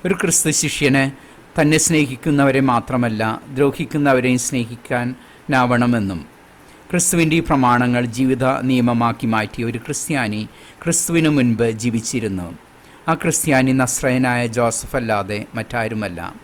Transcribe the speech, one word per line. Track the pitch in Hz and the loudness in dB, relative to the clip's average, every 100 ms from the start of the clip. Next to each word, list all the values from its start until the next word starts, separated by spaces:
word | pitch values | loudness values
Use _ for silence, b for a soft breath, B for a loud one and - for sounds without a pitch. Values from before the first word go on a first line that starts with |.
ഒരു | 180 190 | -2 -2
ക്രിസ്തു | 180 - 160 147 | 0 0 0 0
ശിഷ്യന് | 147 - 143 139 135 139 B B B - | -2 0 2 2 0 -4 B B B 0
തന്നെ | 151 156 156 | 2 2 2
സ്നേഹിക്കുന്നവരെ | 156 139 127 165 143 139 135 135 | 2 0 -2 0 2 4 4 2
മാത്രമല്ല | 117 - 127 120 107 110 113 - 135 | 0 0 -2 0 0 -2 -4 -8 0
ദ്രോഹിക്കുന്നവരെയും | 143 - 147 151 143 131 127 123 - | 0 0 -6 0 2 2 2 0 -2
സ്നേഹിക്കാനാവണമെന്നും | 131 113 117 - 123 120 127 - - - 135 123 120 120 117 98 87 71 - - - B B - | -4 -6 -10 -6 -4 -4 -8 -18 -18 -2 2 4 4 2 2 0 -6 -12 -20 -20 -20 B B -4
ക്രിസ്തുവിൻ്റെ | 180 - 170 160 165 | -2 0 2 2 2
ഈ | 160 | 2
പ്രമാണങ്ങൾ | 143 123 123 123 123 123 110 | 2 4 4 2 0 -2 0
ജീവിത | 131 127 131 135 127 | 0 2 0 0 0
നിയമമാക്കി | 127 120 120 117 117 117 | 2 2 2 0 0 -2
മാറ്റിയ | 110 104 - 117 | 0 -2 -4 -4
ഒരു | 117 | -6
ക്രിസ്ത്യാനി | - 143 - 147 113 107 107 B B B | -8 -8 -4 -2 -2 -4 -8 B B B
ക്രിസ്തുവിനു | 170 165 - 165 156 147 | -2 -2 0 2 4 4
മുൻപ് | 123 110 117 110 | 2 2 0 0
ജീവിച്ചിരുന്നു. | 120 113 113 123 110 95 87 - - - B B - | -2 -2 -4 -4 -4 -6 -8 -14 -20 -20 B B -4
ആ | 160 | 0
ക്രിസ്ത്യാനി | 175 143 - 131 131 131 | 0 0 2 2 4 2
നസ്രയനായ | 123 - 139 127 127 120 120 113 | 0 0 0 0 0 0 -2 0
ജോസഫ് | 117 117 - 135 | 0 0 -6 -6
അല്ലാതെ | 113 104 98 104 107 113 | -2 -2 -2 -6 -6 -10
മറ്റാരുമല്ല. | 107 120 113 110 101 85 87 - | -6 -4 -4 -4 -6 -8 -12 -14